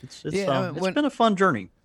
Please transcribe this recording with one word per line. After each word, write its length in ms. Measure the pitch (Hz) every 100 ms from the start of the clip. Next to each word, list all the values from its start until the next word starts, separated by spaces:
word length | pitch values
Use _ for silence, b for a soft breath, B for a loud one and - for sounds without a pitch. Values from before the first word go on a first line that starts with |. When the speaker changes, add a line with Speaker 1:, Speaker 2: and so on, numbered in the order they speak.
Speaker 1:
it's, 220 | 127 -
it's, 100 | 151
Speaker 2:
Yeah, 120 | 185 185
Speaker 1:
um, 280 | 135 180
it's 60 | 151
Speaker 2:
when 100 | 190
Speaker 1:
been 100 | 226
a 60 | 294
fun 260 | - 226 185
journey. 320 | 190 113 92 _